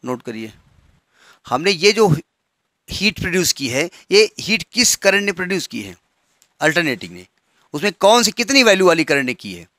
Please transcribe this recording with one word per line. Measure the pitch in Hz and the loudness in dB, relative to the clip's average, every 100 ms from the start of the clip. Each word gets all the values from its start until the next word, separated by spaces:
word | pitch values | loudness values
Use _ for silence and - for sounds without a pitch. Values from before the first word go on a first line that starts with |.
| 123 | -8
नोट | 123 | -10
करिए। | 123 110 110 104 _ _ _ _ _ _ _ _ - | -10 -12 -14 -16 _ _ _ _ _ _ _ _ -6
हमने | 127 175 | -2 0
ये | 185 196 | 2 2
जो | 214 214 156 - _ _ _ _ _ _ | 4 2 2 -2 _ _ _ _ _ _
हीट | - 214 - | -4 -4 -2
प्रोड्यूस | 190 180 160 | -4 -2 -2
की | - 135 | -4 -4
है, | 123 165 - _ | -4 -4 -6 _
ये | 196 214 - | 2 2 0
हीट | 139 214 165 | -6 -4 -4
किस | - 233 - | -2 -2 0
करंट | 196 196 | 0 0
ने | 202 | -2
प्रोड्यूस | 175 180 185 - | -6 -4 -4 -6
की | 117 | -12
है, | 101 87 _ _ _ _ _ _ | -12 -16 _ _ _ _ _ _
अल्टरनेटिंग | 147 156 160 117 90 | -2 0 -2 -4 -8
ने, | 87 90 _ _ _ _ | -18 -20 _ _ _ _
उसमें | 151 196 185 | -6 -6 2
कौन | 196 233 | 4 4
सी | 226 | 2
कितनी | - 233 277 | -4 -2 2
वैल्यू | 240 190 185 | 4 6 4
वाली | 165 | 4
करंट | 156 143 127 | 2 0 0
ने | |
की | 123 107 | -6 -10
है | 87 82 | -14 -18